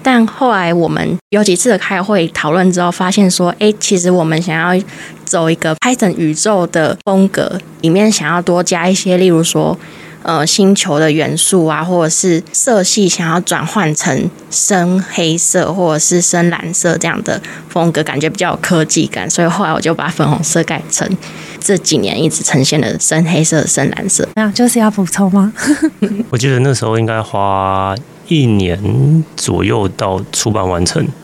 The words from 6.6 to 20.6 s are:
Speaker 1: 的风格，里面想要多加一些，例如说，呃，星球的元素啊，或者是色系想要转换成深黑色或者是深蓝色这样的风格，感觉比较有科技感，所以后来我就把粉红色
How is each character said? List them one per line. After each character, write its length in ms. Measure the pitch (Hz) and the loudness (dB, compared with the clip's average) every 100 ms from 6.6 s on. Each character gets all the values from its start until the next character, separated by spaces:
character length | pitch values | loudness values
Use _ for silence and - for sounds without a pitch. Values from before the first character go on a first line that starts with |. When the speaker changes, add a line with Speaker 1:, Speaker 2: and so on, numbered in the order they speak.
| 170 | 0
Speaker 1:
的 300 | 165 151 - | 0 0 0
风 240 | - 196 190 | 0 2 2
格， 320 | - - 185 - - | 2 -2 -4 -10 -4
里 80 | 165 | 0
面 200 | 175 214 | 4 2
想 200 | 208 151 | 2 0
要 120 | 175 | -2
多 220 | 175 175 | 0 0
加 240 | 175 175 175 | 0 0 0
一 80 | 190 | 0
些， 220 | 196 180 | 2 2
例 80 | 185 | 4
如 180 | 165 | 4
说， 340 | 165 156 156 180 - - - - | 2 0 0 -2 -10 -20 -20 -12
呃， 240 | - 160 156 | -4 -2 0
星 260 | - 196 | 2 4
球 240 | 196 185 147 | 4 2 2
的 140 | 156 | 2
元 260 | 156 131 151 | 2 0 -2
素 280 | - 190 160 | 0 2 2
啊， 180 | 151 | -2
或 220 | 165 180 160 | 0 0 0
者 40 | |
是 320 | - 190 165 - | 0 0 0 -2
色 280 | - - 220 | -4 0 2
系 280 | 185 - 185 | 2 2 2
想 200 | - 165 | 0 -2
要 80 | 165 | -2
转 240 | - 156 165 | -2 -4 -2
换 280 | 220 170 | -2 -2
成 360 | 151 - 135 175 - - | -2 -2 -2 -4 -6 -8
深 540 | - - 196 175 185 185 | -4 0 2 2 0 -2
黑 260 | - 165 165 | -2 -2 0
色 360 | - 180 160 | 0 0 0
或 220 | 185 175 151 | 0 0 0
者 40 | |
是 220 | - 175 | 0 0
深 280 | 175 175 170 | 2 2 0
蓝 240 | 170 - | 0 -6
色 240 | 175 175 165 | -2 -2 0
这 80 | 165 | -2
样 160 | - | -2
的 180 | - - - - - | -4 -6 -6 -16 -6
风 240 | 175 170 | 0 0
格， 100 | 160 | 0
感 160 | 160 139 | -2 -2
觉 120 | 156 | -2
比 80 | - | -2
较 140 | 175 | -4
有 80 | - | -2
科 240 | - 170 156 | 0 0 2
技 200 | - - | 0 -2
感， 220 | - 92 | -4 -4
所 140 | - | 0
以 40 | 170 | 0
后 180 | 170 180 | 0 -2
来 80 | |
我 80 | 160 | 0
就 120 | 165 | -2
把 140 | 165 147 | -2 -4
粉 180 | - 151 | -2 0
红 160 | 151 | 0
色 220 | 160 170 | 0 -2